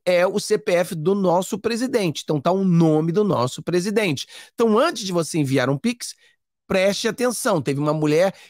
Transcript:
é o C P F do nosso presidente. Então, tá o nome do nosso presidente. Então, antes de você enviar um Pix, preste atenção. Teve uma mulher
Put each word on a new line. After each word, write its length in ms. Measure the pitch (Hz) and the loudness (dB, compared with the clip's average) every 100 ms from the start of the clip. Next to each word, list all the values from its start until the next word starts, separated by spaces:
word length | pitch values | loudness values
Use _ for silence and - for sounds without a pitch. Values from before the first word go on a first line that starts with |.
é 220 | - 175 185 | 0 2 2
o 140 | 196 | 0
C 180 | - 214 | -2 -2
P 140 | - | 0
F 240 | 175 180 170 | 0 0 -2
do 180 | 156 | 0
nosso 420 | 202 185 170 190 202 | 0 2 2 0 -4
presidente. 640 | 220 226 254 233 180 135 | -4 -4 -2 -2 -2 -4
Então, 160 | - 151 | -4 -2
tá 100 | 170 | 0
o 140 | 190 | 2
nome 480 | 190 170 160 156 165 | 2 4 4 4 2
do 100 | 170 | 0
nosso 400 | 208 123 127 - | 0 0 -2 -4
presidente. 640 | 160 175 185 208 202 135 - - - | -4 -2 0 -2 -2 -2 -8 -16 -10
Então, 240 | - 233 214 | 0 2 4
antes 280 | 320 320 | 2 -2
de 80 | 190 | -4
você 260 | 175 156 165 | -4 -2 -2
enviar 320 | 139 135 123 | 0 2 0
um 80 | 139 | 0
Pix, 380 | 233 240 - - _ _ _ _ - | -2 -4 -10 -16 _ _ _ _ -4
preste 400 | 190 190 196 226 | 0 0 0 -4
atenção. 520 | 220 247 226 247 180 | -2 -2 -2 -2 0
Teve 200 | 139 139 | -2 -2
uma 120 | 151 | -2
mulher 400 | 156 151 156 190 - | 0 2 2 2 -2